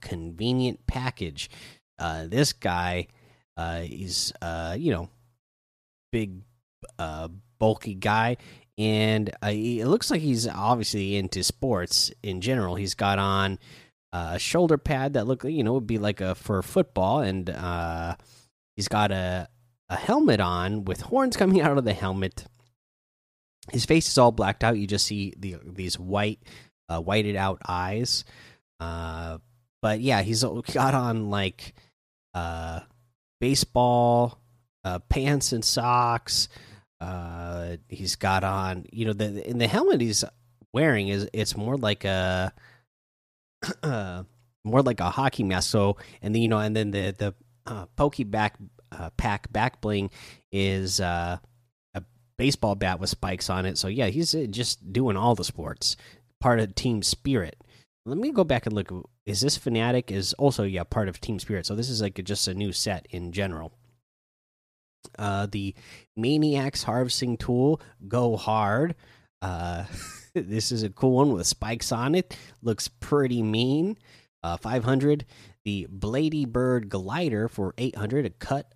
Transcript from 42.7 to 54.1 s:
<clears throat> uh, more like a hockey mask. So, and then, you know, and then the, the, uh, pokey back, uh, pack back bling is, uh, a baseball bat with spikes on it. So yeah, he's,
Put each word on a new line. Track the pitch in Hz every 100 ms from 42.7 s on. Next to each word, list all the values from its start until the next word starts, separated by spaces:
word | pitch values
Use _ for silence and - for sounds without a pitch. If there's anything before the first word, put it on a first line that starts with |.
| - _ _ _ _ _ _ _ -
<clears throat> | - -
uh, | 156 120 95 90 92 _ _ _
more | 107 127
like | 131 117
a | 87
hockey | - 135 -
mask. | 98 92 -
So, | 107 101 101 - -
and | 101
then, | 110
you | 113
know, | 110
and | 107
then | 110 104
the, | 98 98 95
the, | 104 - _ _ -
uh, | 107 90 -
pokey | 147 -
back, | 107 107 107 - 98 _ -
uh, | - 82 -
pack | 117 101 -
back | 107 123 -
bling | 107 104 98 - - - _
is, | 98 98 95 95 92
uh, | 90 85 87 87 _ _ _ _ _
a | 101 85 _ _ -
baseball | 131 135 107
bat | 98 95 90
with | 92
spikes | - 95 92 -
on | 92 92
it. | -
So | 95
yeah, | 113
he's, | 110